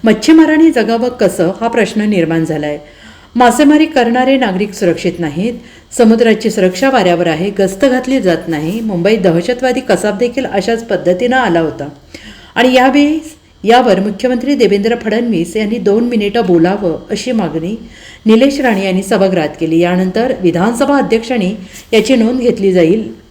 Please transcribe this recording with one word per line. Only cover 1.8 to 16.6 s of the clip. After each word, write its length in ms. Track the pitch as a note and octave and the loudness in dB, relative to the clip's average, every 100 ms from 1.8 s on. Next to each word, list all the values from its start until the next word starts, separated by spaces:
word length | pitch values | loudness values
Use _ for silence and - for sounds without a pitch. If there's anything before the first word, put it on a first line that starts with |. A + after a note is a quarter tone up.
| F#3+ - | -2 -2
निर्माण 440 | G#3 G3+ D#3+ E3 D#3+ | -2 0 0 -2 -2
झाला 220 | D#3 D3+ | -4 -6
आहे. 380 | D3 - - - - - A#3 | -8 -12 -20 -20 -20 -10 2
मासेमारी 500 | A#3+ A#3+ C#4+ D4+ D#4 | 2 4 4 4 2
करणारे 520 | C#4+ A#3 A#3+ C4 C4+ | 2 0 2 2 2
नागरिक 360 | A#3 F#3 G#3 | 0 -2 -4
सुरक्षित 400 | - G3 D#3+ F3+ E3 | -2 -2 0 -4 -4
नाहीत, 340 | D#3+ C#3+ G#3+ A#3+ - - _ - | -6 -4 -6 -6 -16 -20 _ 2
समुद्राची 520 | A3+ A3+ A3+ G#3+ A3 | 4 4 2 2 -2
सुरक्षा 400 | - F#3 F#3 C4+ | 0 -2 0 0
वाऱ्यावर 380 | C4 F3+ E3+ E3+ | 2 0 0 0
आहे, 220 | D#3 G3 | -2 -4
गस्त 360 | G#3 F#3+ F#3+ C#4 | -2 -2 0 0
घातली 340 | B3+ B3+ C4 | 0 -2 -2
जात 180 | F#3+ D#3+ - | 0 -2 -4
नाही. 340 | D#3 D#3 A3 | -6 -4 -6
मुंबईत 380 | A3 F3+ F3 G#3+ | -4 -2 0 2
दहशतवादी 600 | F#3 E3 F3 B3 B3+ B3 | 2 0 -2 -2 -2 -2
कसाब 380 | B3+ F#3+ G#3+ G3 | -2 -2 -2 -2
देखील 280 | B3 A#3+ B3+ | -2 -4 -4
अशाच 420 | G3+ G#3 A3+ A#3 | -4 -2 -4 -2
पद्धतीनं 500 | G3+ D3+ F3+ A#3+ C4 | -2 0 0 0 0
आला 220 | A#3 E3+ | 2 0
होता 300 | D#3+ C#3+ C#3+ - _ - - - - - | -2 -6 -12 -14 _ -20 -20 -20 -10 0
आणि 180 | B3+ | 2
यावेळी 460 | B3+ C4 C#4+ D4 D#4 - - _ _ | 4 4 2 2 0 -6 -20 _ _
यावर 360 | G3 A#3+ A#3+ F#3 | 2 4 4 2
मुख्यमंत्री 560 | G3+ G3+ B3+ B3 B3 D4 | 0 -4 -2 -2 -2 0
देवेंद्र 400 | G#3 G3+ G#3+ A#3 | 2 2 0 -2
फडणवीस 600 | A3 G#3+ A#3+ F#3+ E3+ A3 | -2 -2 -2 -2 -2 -4
यांनी 220 | G#3 A3+ | -4 -2
दोन 260 | F#3+ G#3 | 0 0
मिनिटं 420 | A#3+ A#3 G3+ A3 F#3 | 0 -2 -2 -2 2
बोलावं, 540 | E3+ | 2